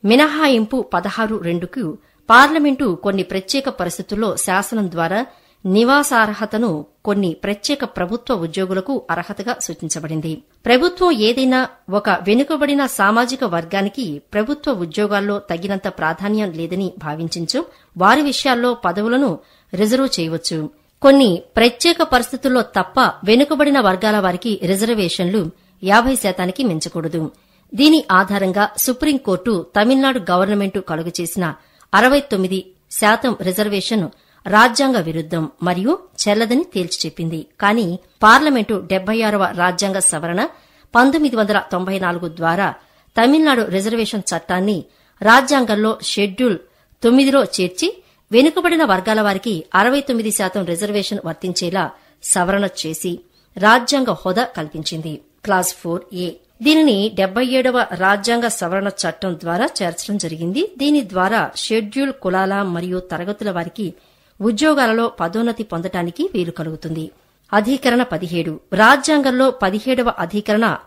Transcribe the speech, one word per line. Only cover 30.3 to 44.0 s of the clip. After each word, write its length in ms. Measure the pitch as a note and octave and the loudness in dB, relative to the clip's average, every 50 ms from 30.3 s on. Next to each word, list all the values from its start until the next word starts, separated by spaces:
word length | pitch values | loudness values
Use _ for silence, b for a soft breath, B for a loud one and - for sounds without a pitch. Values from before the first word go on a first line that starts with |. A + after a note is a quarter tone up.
గవర్నమెంట్ 480 | F3+ F3+ F#3+ G3 G#3 G3+ G3+ F#3+ F#3 G3+ | 2 2 2 2 0 0 0 -2 -4 -6
కలుగచేసిన 760 | F#3 - E3+ D#3 E3 F3 E3+ - F3 E3 - G#3+ F3+ D#3+ D3 b b b b b b b - | -6 -4 -6 -6 -6 -6 -6 -6 -8 -6 -4 -4 -4 -4 -6 b b b b b b b 2
అరవై 260 | G3 A3+ B3+ C4+ C#4+ | 4 4 6 4 2
తొమ్మిది 460 | C#4 - A3+ F#3+ F#3+ F#3 F#3+ F#3+ F#3 - - _ _ _ | 0 0 -2 -2 -2 -2 -2 -4 -6 -8 -20 _ _ _
శాతం 460 | - - - G#3 A3 A#3 A#3 B3+ G#3+ - | -6 0 2 2 2 2 0 -2 -2 -2
రిజర్వేషన్ 680 | F#3+ F#3 F#3 G3 G#3+ G#3 G3+ G3 F#3 - A#3 A3 F3 D3+ b b b b b b b | -4 -4 -2 -2 -2 -2 -2 -4 -4 -2 -2 -2 -2 -4 b b b b b b b
రాజ్యాంగ 500 | F#3+ F#3 G#3+ A3+ B3 A3+ - C#4 C4+ B3+ | 2 4 6 6 6 4 2 0 2 2
విరుద్ధం 540 | A3+ E3+ D#3+ D#3 D#3+ D#3+ D#3+ F3 E3+ D#3+ D3 - _ E3 | 0 -2 -2 -4 -6 -6 -4 -4 -4 -4 -4 -6 _ -2
మరియు 360 | F3+ F3+ F3 F#3+ A#3+ E4+ - - _ _ - - G#3 | -2 -2 0 0 0 0 -2 -4 _ _ -6 0 0
చెల్లదని 360 | G3+ G#3+ A#3 G#3+ A#3+ C4 F4 | 2 0 2 0 0 0 0
తేల్చి 340 | - - G3+ F3+ F3 - - - | -2 -4 -6 -6 -4 -6 -8 -8
చెప్పింది. 400 | D#3+ D3+ - E3+ D#3+ E3 D#3+ D3+ _ _ _ | -8 -8 -6 -6 -6 -6 -8 -10 _ _ _
కానీ 380 | - G3+ G#3+ A#3 A3+ E3+ F3 F#3 b b b b - | 0 2 2 2 0 -2 -4 -6 b b b b 6
పార్లమెంటు 600 | G#3+ A3+ C4+ D4+ D#4 C#4 B3 G#3+ - A3+ F#3+ - | 8 8 8 6 4 2 2 0 -2 -4 -6 -2
డెబ్బై 360 | E3 F#3+ F#3+ F#3 F#3+ A3 A3+ A3+ | -2 -2 -2 -2 -2 -2 0 0
ఆరవ 220 | G#3+ G#3 G3+ G3 | 0 0 0 0
రాజ్యాంగ 540 | - - F3 F3 F3+ F3 E3+ G#3 G3 F#3+ G3 | -2 0 0 0 0 0 0 -2 -2 -2 0
సవరణ 500 | F#3 - - D#3 D3+ E3 E3+ F#3 A#3 E4+ b b b b b b b b - | 0 0 0 0 -4 -4 -2 -2 -2 -4 b b b b b b b b 4
పంతొమ్మిది 420 | A#3 B3 C4+ C#4 E4 D4+ C#4+ A#3+ | 4 4 6 4 2 0 0 2
వందల 260 | A3 G#3+ G3+ G#3+ G3+ - - - | 0 0 2 2 0 0 -2 -4
తొంభై 260 | F3 F#3 F#3 G3 G3 | -4 -4 -2 -4 -2
నాలుగు 300 | F#3 F3 F3 F3 E3+ E3+ | -2 -2 -2 -2 -6 -8
ద్వారా 460 | D#3+ E3+ E3 E3 E3 F3+ G3+ E3+ - b b b b b b b b - A3+ | -8 -4 -2 -2 0 0 0 -2 -4 b b b b b b b b 2 4
తమిళనాడు 400 | B3 C#4+ D#4+ D#4+ D#4 C4+ A#3 A3 | 4 6 4 4 4 2 2 0
రిజర్వేషన్ 600 | F3 F3 F#3+ F#3+ A3+ A3+ A#3 | 0 -2 -2 -2 -2 -2 -2